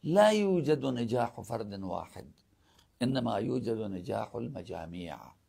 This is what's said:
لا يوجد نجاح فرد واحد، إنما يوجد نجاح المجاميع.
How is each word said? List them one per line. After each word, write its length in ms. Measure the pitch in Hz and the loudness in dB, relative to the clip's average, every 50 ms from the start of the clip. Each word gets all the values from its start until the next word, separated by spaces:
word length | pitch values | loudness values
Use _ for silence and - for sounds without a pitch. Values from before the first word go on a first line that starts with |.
| - | -2
لا 260 | 151 160 196 208 214 | 2 6 8 8 8
يوجد 560 | 214 214 208 196 190 180 147 139 156 139 127 | 8 6 4 4 4 2 4 4 2 2 2
نجاح 560 | 135 127 120 120 117 113 123 117 110 - - | -2 0 0 -2 0 2 0 0 0 -2 -10
فرد 420 | 98 95 120 117 110 104 101 98 98 | -10 -6 -6 -6 -6 -6 -8 -8 -6
واحد، 480 | 92 87 87 82 - - - - 69 - _ _ _ _ _ _ _ _ _ - _ _ _ | -4 -4 -6 -6 -8 -14 -18 -18 -18 -20 _ _ _ _ _ _ _ _ _ -20 _ _ _
إنما 340 | 123 123 135 135 117 117 110 98 | -2 0 0 0 0 0 0 0
يوجد 400 | 110 123 127 131 117 104 113 110 | 0 0 -2 -2 -2 -2 -2 -2
نجاح 580 | 110 107 98 - 92 101 107 107 110 - - | -4 -6 -6 -8 -6 -4 -4 -4 -4 -4 -6
المجاميع. 840 | 113 117 123 143 123 - 95 90 87 82 82 85 90 90 82 73 60 60 65 - _ _ | -8 -8 -8 -8 -10 -10 -10 -10 -10 -10 -10 -10 -10 -10 -10 -10 -12 -14 -20 -20 _ _